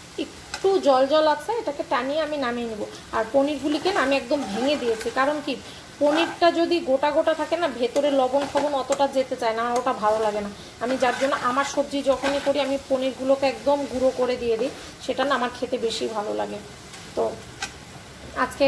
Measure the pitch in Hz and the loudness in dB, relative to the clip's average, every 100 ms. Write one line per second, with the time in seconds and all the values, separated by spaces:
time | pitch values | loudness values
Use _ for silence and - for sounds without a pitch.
0 | - - 294 - - - 392 381 269 262 | -12 -8 -8 -10 -14 0 2 4 6 6
1 | 269 311 311 294 - 466 302 285 - 269 | 6 4 4 2 -2 -4 -4 -4 -2 -2
2 | 262 302 302 294 247 240 233 208 - - | 0 -2 -2 -2 -2 -2 -4 -6 -8 -12
3 | - 226 214 269 277 285 294 302 359 403 | -6 -4 2 2 2 0 -2 0 0 2
4 | 269 277 240 294 214 214 269 294 240 220 | 2 0 0 -2 -2 0 0 2 0 -2
5 | 233 262 269 302 285 247 - - - - | -2 0 0 0 -2 -6 -8 -16 -12 0
6 | 294 311 330 - 339 339 339 339 254 269 | 2 4 0 4 4 4 2 2 2 2
7 | 294 294 320 311 294 330 320 233 240 285 | 4 2 2 2 0 0 0 0 0 2
8 | 285 269 254 277 277 285 285 277 247 277 | 2 4 4 2 2 0 0 0 0 2
9 | 277 262 262 254 233 220 240 247 262 220 | 2 2 0 0 0 0 0 0 0 2
10 | 214 220 220 208 202 - - - 233 262 | 2 4 2 0 -4 -8 -16 -6 -2 2
11 | 247 247 269 - 247 254 277 285 - 277 | 2 2 0 2 0 0 0 0 -2 0
12 | 269 254 277 277 285 285 269 277 - 262 | 2 2 2 0 2 0 0 -2 0 0
13 | 262 247 262 269 277 220 247 285 262 247 | 0 0 2 2 2 0 2 2 0 0
14 | 262 254 240 247 233 220 262 - - - | 2 2 0 0 0 0 -2 -4 -14 -10
15 | - 247 269 254 240 - 247 240 220 - | -4 -2 0 0 -2 -4 -6 -2 -2 -4
16 | 247 220 214 214 202 208 202 - - - | -4 -4 -4 -4 -4 -8 -12 -16 -16 -16
17 | - 127 110 - - - - - - - | -8 -2 -2 -4 -12 -12 -12 -12 -16 -18
18 | - - - - 254 - | -18 -16 -8 -2 -2 2